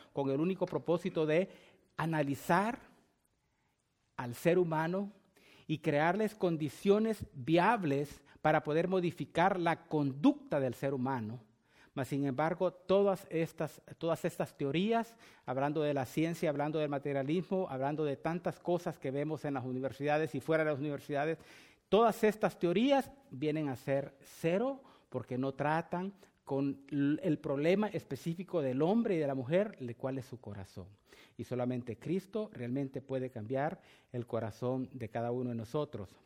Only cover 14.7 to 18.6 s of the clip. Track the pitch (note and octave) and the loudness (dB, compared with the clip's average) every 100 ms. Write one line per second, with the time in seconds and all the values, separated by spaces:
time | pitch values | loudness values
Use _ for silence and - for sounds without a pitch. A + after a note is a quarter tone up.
14.7 | D#3+ G#3 A3+ A3+ - - - - C3 C#3+ | 0 2 0 -2 -10 -20 -14 -6 0 0
15.7 | D3+ D3 C#3 A#2+ - E3 E3+ - C#3+ D3 | 0 0 0 -2 0 0 0 -2 0 -2
16.7 | D#3 D3+ C#3+ C#3+ C#3 C3+ F3 E3 F#3+ F#3 | -2 -2 -2 -2 -2 0 0 0 -2 -2
17.7 | C3 C3+ D3+ D3+ C3+ D#3+ F3 E3+ - | -2 -2 0 -2 -2 -4 -4 -4 -6